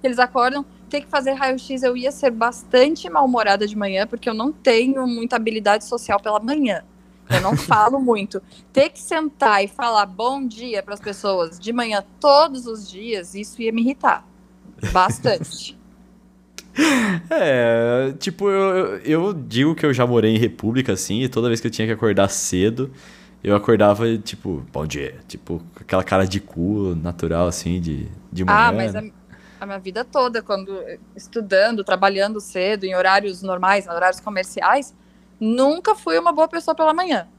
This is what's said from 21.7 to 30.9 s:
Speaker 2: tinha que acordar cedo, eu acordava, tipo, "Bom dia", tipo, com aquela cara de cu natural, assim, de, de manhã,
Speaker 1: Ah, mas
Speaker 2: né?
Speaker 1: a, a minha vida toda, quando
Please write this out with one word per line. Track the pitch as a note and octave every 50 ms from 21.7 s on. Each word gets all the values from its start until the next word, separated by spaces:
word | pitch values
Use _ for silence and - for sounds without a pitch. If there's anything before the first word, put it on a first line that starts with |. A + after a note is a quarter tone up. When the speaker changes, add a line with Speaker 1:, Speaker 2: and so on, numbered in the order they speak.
Speaker 2:
tinha | A2 - A2
que | A2 A2+
acordar | G2+ - A2 G2+ F#2+ G2 G2
cedo, | - - - - - F2+ F#2 A2 A2+ B2 C3 C3 - - - - - - - - - _ -
eu | G2 G2+
acordava, | G#2 G#2 - A#2 G2+ G#2 G#2 G#2 G2+ A#2 A#2 A2+ A2
tipo, | G#2 - - - - G#2 F2 C#2+ B1+ - -
"Bom | - D2+
dia", | D#2 D2 D2 C#2 C2 - - - -
tipo, | - - - - F2 E2 E2+ - -
com | - -
aquela | - - F#2+ F#2
cara | - G2+ F#2+ G2
de | F#2 F#2 G2
cu | - - - E2+ E2+ F#2 G#2+ G#2 G2+ F#2+ F2 E2 D2+
natural, | F2 E2+ - - E2 E2 E2 F2
assim, | F2 E2+ - - E2 F2 F2+
de, | E2+ E2 D2+ C#2 D2+ - - - - - -
de | F2 F#2
manhã, | F#2 G#3 G#3 A3+ A#3+
Speaker 1:
Ah, | G#3
mas | G#3+ A3+ A3 G3
Speaker 2:
né? | G#3+ G#3+ G#3+ _ _ _ _ - - - - - -
Speaker 1:
a, | G3
a |
minha | G3+ G3 G3
vida | F#3 F#3+ F3+ G#3+ B3+
toda, | - - D4 B3+ B3 A#3 A#3 G#3+
quando | - G#3 F#3+ F#3+ G3 G3 F#3+ D#3 A#2